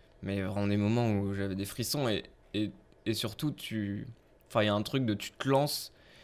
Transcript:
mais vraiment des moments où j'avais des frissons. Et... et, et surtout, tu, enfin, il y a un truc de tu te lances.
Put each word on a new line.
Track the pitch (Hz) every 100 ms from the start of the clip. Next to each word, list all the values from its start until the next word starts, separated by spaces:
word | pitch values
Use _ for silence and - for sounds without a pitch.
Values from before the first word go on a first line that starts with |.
| - -
mais | 101 98
vraiment | 95 101 101
des | 104
moments | 104 117 117
où | 101 101
j'avais | 98 98 95
des |
frissons. | 98 - 117 147 127
Et... | 98 - - -
et, | 101 104 - - - 110
et |
surtout, | 107 110 - 147
tu, | - - 110 101 101 117 - - - -
enfin, | 117
il | 107
y |
a |
un | 104
truc | 110 135 120
de |
tu | 104 -
te | - 131
lances. | 139 143 - - - - -